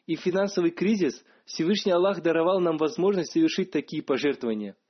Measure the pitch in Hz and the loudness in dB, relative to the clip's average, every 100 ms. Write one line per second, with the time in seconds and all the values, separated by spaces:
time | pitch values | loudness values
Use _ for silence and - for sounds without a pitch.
0 | - 156 185 190 196 190 165 - 185 214 | -8 -4 -2 0 0 0 0 0 0 2
1 | 147 - _ _ - - 165 208 202 175 | 0 -2 _ _ -12 -4 0 0 2 2
2 | 196 175 165 160 165 190 170 156 156 160 | 2 0 0 2 2 2 2 0 0 0
3 | 190 196 151 170 160 190 185 151 - 151 | 0 0 0 2 2 0 -2 -4 -4 -6
4 | - 127 143 131 117 107 101 - | -2 0 0 -2 -4 -4 -8 -14